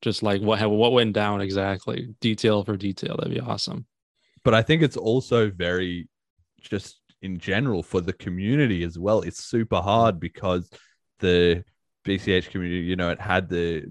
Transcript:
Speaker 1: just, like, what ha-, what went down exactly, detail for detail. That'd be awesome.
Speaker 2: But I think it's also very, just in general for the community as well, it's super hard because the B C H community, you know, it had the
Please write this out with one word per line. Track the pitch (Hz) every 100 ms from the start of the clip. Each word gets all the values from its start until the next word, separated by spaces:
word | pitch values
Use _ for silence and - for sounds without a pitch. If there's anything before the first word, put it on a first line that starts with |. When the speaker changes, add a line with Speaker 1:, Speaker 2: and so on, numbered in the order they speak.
Speaker 1:
just, | 120 -
like, | 107 98
what | 107 107
ha-, | 107
what | 107 120
went | 123 113
down | 104 104 101
exactly, | 98 98 98 95 - - 123 -
detail | 113 107 113 104
for | 101 98
detail. | 101 95 - -
That'd | -
be | -
awesome. | 120 107 - - - _ _ _ _ _
Speaker 2:
But | 123
I | 113
think | 113 160
it's | 147 -
also | 110 127 - 117 107
very, | 92 87 90 92 87 80 _ _ _ _ _
just | - 101 - - _ _
in | 95 90
general | - 98 139 92
for | - 95
the | 87
community | - 98 90 101 143 127 87
as | 85 85
well, | 98 110
it's | 85 -
super | - 117 113 92
hard | 98 113 113 85
because | 87 - 95 90 87 - _ _ _ -
the | 92 87 87 85 - _ _ _ -
B | 98
C | 104
H | 92 -
community, | 95 87 90
you | 87 90
know, | 87
it | -
had | 95 92 90
the | 87 85 80 -